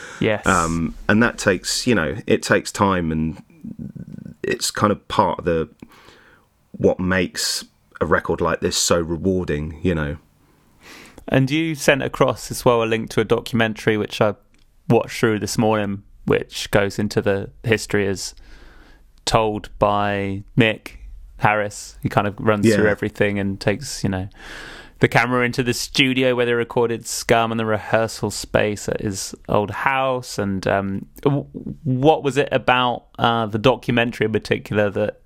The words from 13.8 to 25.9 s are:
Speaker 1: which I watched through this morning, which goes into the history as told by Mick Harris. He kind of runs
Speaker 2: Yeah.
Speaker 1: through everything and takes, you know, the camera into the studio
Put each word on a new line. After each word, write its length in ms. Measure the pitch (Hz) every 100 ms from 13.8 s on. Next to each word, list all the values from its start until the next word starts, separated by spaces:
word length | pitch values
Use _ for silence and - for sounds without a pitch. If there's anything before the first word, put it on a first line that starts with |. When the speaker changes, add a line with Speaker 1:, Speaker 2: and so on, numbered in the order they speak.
| - 107
Speaker 1:
which 220 | 101 -
I 140 | 107 101 _ _ _ _ -
watched 300 | 113 - -
through 200 | 117 107
this 180 | 104 -
morning, 440 | 110 107 104 101 - -
which 460 | - 104 - - -
goes 280 | 107 101 -
into 220 | 104 -
the 300 | 101 98 101 -
history 420 | 120 110 - 104 98
as 280 | 92 - - - - - - - - - - -
told 420 | 117 110 107 - -
by 640 | 104 101 104 101 98 98 - -
Mick 360 | 113 - - - - - - -
Harris. 600 | 107 107 104 - - -
He 60 | 113
kind 180 | - 101
of 80 | 101
runs 280 | 110 107 107
Speaker 2:
Yeah. 100 | 101
Speaker 1:
through 120 | 104
everything 500 | 101 107 - 104 101
and 220 | 98 95
takes, 420 | - 101 - -
you 80 | -
know, 180 | 95 98 - - - - - - -
the 100 | 131
camera 360 | 131 120 123
into 180 | 120 120
the 100 | 123
studio 600 | 120 -